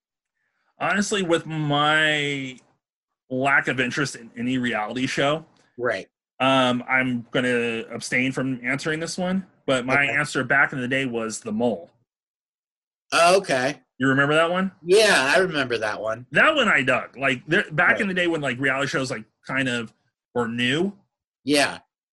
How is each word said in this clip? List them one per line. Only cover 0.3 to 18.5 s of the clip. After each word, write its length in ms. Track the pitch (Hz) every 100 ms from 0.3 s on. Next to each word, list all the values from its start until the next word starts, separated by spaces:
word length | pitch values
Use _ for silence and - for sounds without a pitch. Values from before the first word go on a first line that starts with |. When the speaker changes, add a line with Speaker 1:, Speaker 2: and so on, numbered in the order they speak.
| _ _ _ _ -
Speaker 1:
Honestly, 420 | 147 190 202 208
with 220 | 180 165 156
my 1080 | 156 151 143 147 156 156 151 143 143 131 123 _ _ _ _ _ _ -
lack 400 | 127 135 143 147
of 100 | 127
interest 380 | 123 - 135 131
in 140 | 117 123
any 200 | 123 131
reality 480 | 123 107 107 120 127
show, 380 | - 143 156 160 _ _ -
Speaker 2:
Right. 300 | 120 98 - _ _ -
Speaker 1:
um, 420 | 131 135 127 123 123
I'm 380 | 131 127 123 113
gonna 540 | 139 123 120 117 113 110
abstain 400 | 117 - 135 131
from 280 | 131 131 127
answering 340 | 120 139 165 156
this 180 | 165 -
one, 300 | 180 190 - _ -
but 200 | 131 123
my 180 | 143
Speaker 2:
Okay. 80 | 139
Speaker 1:
answer 300 | 143 147 147
back 300 | 123 139 151
in 80 | 143
the 80 | 123
day 180 | 135 135
was 340 | 117 110 107
The 120 | 113
Mole. 380 | 107 120 101 - _ _ _ _ _ _ _ _ _ _ _ -
Speaker 2:
Oh, 260 | 147 170 190
okay. 420 | 185 135 127 147 _ -
Speaker 1:
You 100 | 135
remember 260 | 135 143
that 160 | 151 165
one? 220 | 180 190 -
Speaker 2:
Yeah, 480 | 170 202 214 160 135
I 40 | 160
remember 360 | 185 151 131 117
that 220 | 107 107
one. 260 | 107 113 127
Speaker 1:
That 220 | 165 269
one 140 | 311 214
I 140 | 156
dug. 340 | 127 123 92 113
Like, 260 | 135 127 147
there, 180 | 180 -
back 300 | 156 180 214
in 60 | 208
Speaker 2:
Right. 80 |
Speaker 1:
the 60 | 180
day 40 | 175
when, 120 | 160
like, 180 | 143